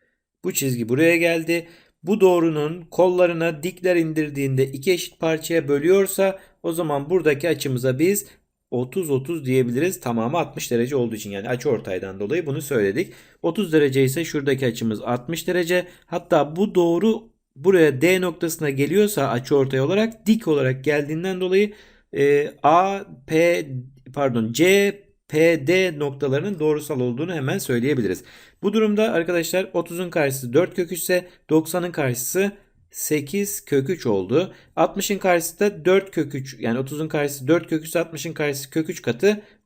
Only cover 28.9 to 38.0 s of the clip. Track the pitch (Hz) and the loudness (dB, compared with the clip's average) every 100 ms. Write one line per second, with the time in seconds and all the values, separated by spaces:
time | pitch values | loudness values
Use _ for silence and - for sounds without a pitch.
28.9 | 208 214 165 170 175 160 185 190 175 165 | 2 2 0 0 -2 0 -2 -2 -4 -4
29.9 | 170 180 170 143 135 123 139 180 - 170 | -6 -4 -2 0 -2 -2 0 0 -2 -4
30.9 | 175 - 180 180 _ - 160 156 180 175 | -4 -2 -2 -2 _ 0 0 2 -2 -4
31.9 | 165 135 117 - 180 202 208 _ _ _ | -2 -2 -2 -4 -2 -2 -4 _ _ _
32.9 | - - 151 139 190 101 - - 139 135 | -10 -4 -2 -2 -4 -4 -6 -2 0 0
33.9 | 175 123 101 92 135 185 - _ - 175 | -2 0 0 0 0 0 -6 _ 0 0
34.9 | 196 190 196 190 175 165 - 208 165 156 | 0 -4 -2 2 2 0 -2 -2 0 2
35.9 | 190 190 - 139 135 131 - 113 120 135 | 2 2 -4 -4 -6 -10 -8 -4 -4 -4
36.9 | 147 156 156 143 135 131 170 165 160 156 | -6 -4 -2 -2 -2 2 2 2 -4 -2
37.9 | 170 | -4